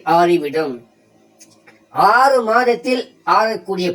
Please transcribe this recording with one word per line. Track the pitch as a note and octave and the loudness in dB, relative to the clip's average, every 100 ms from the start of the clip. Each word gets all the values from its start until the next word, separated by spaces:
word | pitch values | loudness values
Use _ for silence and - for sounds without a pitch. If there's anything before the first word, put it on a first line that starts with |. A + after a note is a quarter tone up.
| F#3+ | 0
ஆறிவிடும். | F3 F3 E3+ C#3+ D#3 D3 A#2+ - _ _ _ _ _ - _ _ _ _ | 2 2 0 -2 -4 -6 -8 -18 _ _ _ _ _ -20 _ _ _ _
ஆறு | - G3 A#3 C4+ B3+ | 0 2 4 4 2
மாதத்தில் | A3 A#3 B3 A#3 B3 B3+ - _ - | 0 0 0 -2 -2 -4 -6 _ -2
ஆறக்கூடிய | G3 A3 G#3+ - F#3 F3+ | 0 0 -4 -8 -6 -6